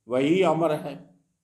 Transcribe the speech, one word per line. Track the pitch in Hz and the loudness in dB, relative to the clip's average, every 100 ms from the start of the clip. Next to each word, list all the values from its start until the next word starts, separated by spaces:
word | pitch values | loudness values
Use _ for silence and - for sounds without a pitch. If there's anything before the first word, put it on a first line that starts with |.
| - | -6
वही | 123 139 185 | -2 2 2
अमर | 180 156 165 | 2 2 0
है | 151 147 139 - _ _ _ | -2 -6 -14 -20 _ _ _